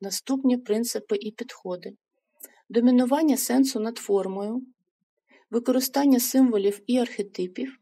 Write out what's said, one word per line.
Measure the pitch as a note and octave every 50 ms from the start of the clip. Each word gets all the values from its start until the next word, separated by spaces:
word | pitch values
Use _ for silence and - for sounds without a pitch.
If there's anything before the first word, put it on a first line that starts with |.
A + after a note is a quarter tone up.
наступні | G3 G3 - - - - C4+ C4+ C4+ B3 B3
принципи | B3 B3 - G#3 A3+ A#3 A#3+ - G#3+ - - G#3+ G3+
і | A3 G#3+
підходи: | - - A#3 - - - - F#3 F3+ F3 - G3 - _ _ _ _ _ _ _ _ _ - - _ _ _ -
домінування | G3 A#3+ A#3 B3+ B3 B3 B3+ A#3+ C#4 D#4 D#4+ D4 C4
сенсу | C4+ - - A#3+ C4+ C4+ C4+ - A3
над | G#3+ A3+ A#3+
формою, | - - - G3+ G3 F#3+ F#3+ F#3+ G3 G3+ G#3+ A#3 B3+ C4 - _ _ _ _ _ _ _ _ _ _ _ _ _ _ _ _
використання | G#3+ A#3+ A#3+ C4 B3 C4 C4 - - C4+ C#4+ C#4 B3+ A#3+
символів | - - - C4 C4 A#3+ A3 G3+ G3 G3+ G3+ - _
і | - B3
архетипів | B3+ A#3+ - - - G3+ G3+ - - F3+ F3+ - B3 B3+ C4+ - _